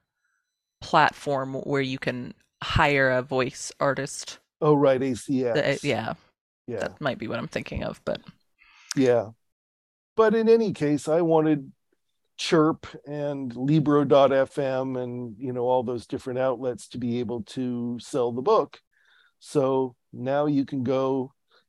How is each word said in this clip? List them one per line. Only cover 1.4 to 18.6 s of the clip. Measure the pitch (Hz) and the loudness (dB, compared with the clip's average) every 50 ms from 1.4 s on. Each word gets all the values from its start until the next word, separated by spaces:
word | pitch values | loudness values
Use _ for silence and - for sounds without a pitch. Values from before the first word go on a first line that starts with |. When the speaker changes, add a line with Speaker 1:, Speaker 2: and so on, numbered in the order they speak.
| 135 135 135 | -4 -6 -8
Speaker 1:
where | 135 - - 143 139 135 | -8 -4 -2 -2 -2 -2
you | 131 131 - | -2 -4 -6
can | - 139 127 123 123 - - _ _ _ _ - - | -4 -6 -6 -6 -8 -12 -14 _ _ _ _ -12 -6
hire | - - - 160 147 143 139 135 131 | 0 2 4 4 4 4 4 4 4
a | 127 127 127 | 2 0 0
voice | 139 139 131 127 120 - - - - - - | 0 0 0 0 0 -2 -8 -12 -12 -6 -2
artist. | - 139 131 139 135 - - - - - - - _ _ _ - | -2 -2 0 -2 -4 -8 -8 -12 -14 -14 -16 -20 _ _ _ 0
Speaker 2:
Oh, | 165 151 151 | 4 4 6
right, | 143 143 135 131 127 | 6 6 6 4 4
Speaker 1:
The, | 135 135 | 2 -2
uh, | 123 | -2
Speaker 2:
A | |
C | 104 - - 139 127 127 | -4 -4 -2 -2 0 0
X. | 120 113 147 - - 139 - - | 0 0 0 0 0 -2 -2 -2
Speaker 1:
yeah. | 143 117 110 117 113 - - _ _ _ _ _ _ _ _ _ | -2 -2 -2 -2 -6 -8 -10 _ _ _ _ _ _ _ _ _
Speaker 2:
Yeah. | - 117 98 | -10 -8 -6
Speaker 1:
That | - - - - | -6 -8 -8 -6
might | 151 135 117 - | -6 -6 -6 -6
be | 113 | -6
what | 117 117 117 | -8 -6 -8
I'm | 139 165 | -8 -6
thinking | - - - - - - - | -8 -8 -8 -8 -8 -8 -8
of, | - - - - | -8 -8 -8 -8
but | - - - - - - _ _ _ _ _ _ _ _ _ - - - | -8 -8 -8 -8 -16 -20 _ _ _ _ _ _ _ _ _ -16 -6 -2
Speaker 2:
Yeah. | 143 131 123 123 117 101 113 117 _ _ _ _ _ _ _ _ _ _ _ _ _ _ _ _ | 2 4 4 4 2 2 -2 -8 _ _ _ _ _ _ _ _ _ _ _ _ _ _ _ _
But | - 220 220 220 | 2 4 4 4
in | 226 226 226 | 4 4 6
any | 226 226 226 196 127 | 6 6 4 2 -2
case, | - 151 147 147 139 - 156 | 0 0 0 0 0 0 0
I | 151 175 180 | 0 2 2
wanted | 165 160 160 156 160 151 143 135 135 - _ _ _ _ _ _ _ _ _ _ _ _ | 4 4 4 4 4 2 0 -2 -6 -18 _ _ _ _ _ _ _ _ _ _ _ _
Chirp | - - - 180 160 151 160 - - - - - - - | -10 -4 2 4 4 4 4 2 -2 -6 -16 -18 -16 -14
and | 143 147 147 147 143 143 139 135 123 117 | -10 -8 -6 -6 -6 -6 -6 -6 -8 -6
Libro | 123 131 139 156 160 135 151 147 147 143 | -4 0 2 2 4 4 4 4 4 4
dot | 127 147 139 139 127 135 | 6 6 6 6 6 6
F | 135 135 - - 147 | 4 2 0 -2 -4
M | 139 131 131 131 131 131 131 | -2 -2 -2 -2 -4 -4 -4
and, | 127 127 123 123 123 123 117 104 98 | -6 -6 -6 -8 -8 -10 -10 -12 -10
you | 135 127 123 | -8 -8 -6
know, | 127 120 | -2 0
all | 127 127 127 120 | 2 2 2 0
those | 120 123 117 101 | -2 -4 -6 -8
different | - - - - 131 123 131 | -8 -10 -8 -6 -6 -4 -2
outlets | 131 135 127 113 135 127 120 98 - - | 0 -2 -2 -2 -4 -6 -6 -8 -10 -14
to | - 123 | -10 -8
be | 127 120 117 123 | -6 -4 -4 -4
able | 123 104 120 117 101 | -4 -6 -6 -8 -10
to | - - 135 127 123 123 120 120 120 120 117 | -10 -8 -6 -6 -4 -4 -6 -6 -6 -8 -8
sell | - - - 135 120 120 | -10 -6 -4 -2 -2 -2
the | 117 123 131 | -2 -2 0
book. | 196 226 196 | 2 2 2